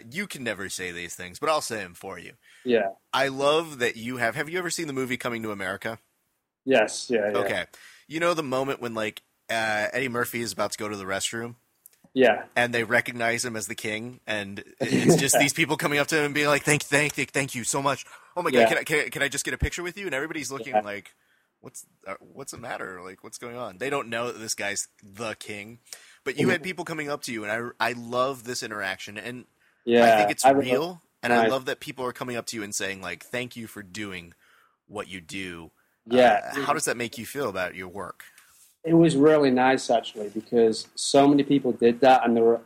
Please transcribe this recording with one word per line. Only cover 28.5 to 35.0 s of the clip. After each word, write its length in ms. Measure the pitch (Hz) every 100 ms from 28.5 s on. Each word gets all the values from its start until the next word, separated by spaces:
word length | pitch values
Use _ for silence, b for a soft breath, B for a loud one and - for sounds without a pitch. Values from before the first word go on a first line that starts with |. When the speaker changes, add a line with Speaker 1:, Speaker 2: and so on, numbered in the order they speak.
| 123
Speaker 1:
interaction, 560 | 120 107 98 95 - 104
and 280 | 104 123 - _ _ _ -
Speaker 2:
Yeah, 200 | 117 117
Speaker 1:
I 120 | 110
think 140 | 107
it's 140 | 104 143
Speaker 2:
I 60 |
re- 180 | 139 127
Speaker 1:
real, 320 | 127 170 175 _ -
and 100 | 117
I 40 | 120
Speaker 2:
Nice. 140 | 113
Speaker 1:
love 140 | 131 131
that 140 | 135
people 260 | 151 135 127
are 80 |
coming 220 | 117 127 120
up 100 | -
to 80 | 117
you 60 |
and 140 | 101 -
saying, 260 | 98 95
like, 220 | 90 87
"Thank 320 | - 123 123 120
you 100 | 113
for 160 | 104
doing 540 | 95 95 104 90 85 87 _ _ _ _ _
what 220 | 104